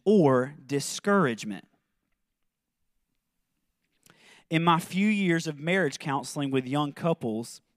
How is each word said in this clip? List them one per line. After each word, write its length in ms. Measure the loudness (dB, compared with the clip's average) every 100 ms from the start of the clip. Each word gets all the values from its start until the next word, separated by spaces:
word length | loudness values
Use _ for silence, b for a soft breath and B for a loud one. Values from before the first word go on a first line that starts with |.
or 500 | 2 6 6 4 0 -8 -6
discouragement. 1000 | -6 -6 -6 0 2 2 -2 -8 -12 -16 _ _ _ _ _ _ _ _ _ _ _ _ _ _ _ _ _ _ _ _ _ _ _ _ b b b b
In 120 | 2
my 160 | 4 2
few 300 | 0 0 2
years 380 | 2 2 0 -2
of 120 | -6
marriage 400 | -2 0 0 -4
counseling 520 | -6 -6 -6 -6 -2
with 160 | -2 -2
young 260 | -2 -4
couples, 680 | -4 -4 -2 -4 -6 -8 -16 _